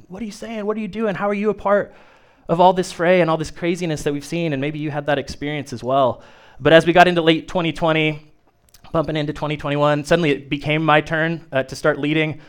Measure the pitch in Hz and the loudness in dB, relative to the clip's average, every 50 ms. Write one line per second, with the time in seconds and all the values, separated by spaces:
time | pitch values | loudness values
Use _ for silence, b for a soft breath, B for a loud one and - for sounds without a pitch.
0 | - - 180 202 233 208 196 - 220 220 233 214 202 208 214 226 214 196 170 214 | -20 -18 -14 -14 -12 -12 -12 -14 -14 -12 -10 -6 -6 -4 -4 -4 -6 -8 -6 -4
1 | 226 208 180 - 202 208 208 202 208 214 202 208 - 196 208 202 151 b b b | -4 -4 -2 -2 -4 -4 -2 -2 0 -2 -2 -2 0 2 2 2 0 b b b
2 | b b b b b b b b b - 170 165 175 185 185 185 180 - - - | b b b b b b b b b -2 2 6 6 6 6 4 0 -4 -4 0
3 | 165 175 185 180 165 160 160 160 151 - - - 180 170 185 170 180 165 151 143 | 2 4 4 4 4 2 0 0 -2 -6 -8 -6 -4 -4 -2 -2 -4 -4 -4 -4
4 | - 151 147 147 143 - 165 170 170 160 143 131 139 151 156 151 151 156 143 151 | -2 -4 -4 -4 -6 -6 -6 -4 -2 -2 -2 -2 -4 -4 -6 -6 -6 -6 -6 -4
5 | 143 151 143 139 - - - - 143 147 151 147 139 - 131 113 120 123 135 139 | -4 -2 -2 -2 -4 -6 -10 -10 -8 -6 -6 -6 -8 -10 -10 -8 -4 0 2 2
6 | 135 151 139 B B B B B B B B B 135 147 160 165 156 175 165 175 | 2 2 0 B B B B B B B B B 4 6 6 8 6 6 6 6
7 | 175 180 175 170 160 160 165 160 - - - 185 165 165 151 - 175 160 156 160 | 6 6 4 4 2 2 2 2 -2 -4 -4 -4 -2 -4 -4 -2 0 0 0 2
8 | 156 156 151 151 - _ _ _ _ _ _ _ _ _ _ _ - - - 165 | 0 -2 -2 -6 -10 _ _ _ _ _ _ _ _ _ _ _ -12 -6 -4 -4
9 | 147 151 156 156 147 151 147 - 151 147 151 147 151 143 143 147 147 147 147 147 | -2 -2 -4 -4 -4 -4 -6 -6 -6 -6 -6 -6 -4 -4 -2 0 2 2 2 0
10 | 143 - 165 170 170 147 135 139 135 135 143 143 - - 151 156 160 156 151 156 | 0 0 0 2 2 0 0 -2 -4 -8 -8 -6 -4 -2 -2 0 2 4 4 4
11 | 151 - 165 156 160 165 170 156 - - - 131 131 - 135 - - 156 - 139 | 2 0 -2 -2 0 -2 -2 -4 -8 -4 -4 -4 -4 -4 -6 -2 0 0 0 0
12 | 143 147 151 156 156 156 143 B B | -2 -2 0 0 0 -2 -4 B B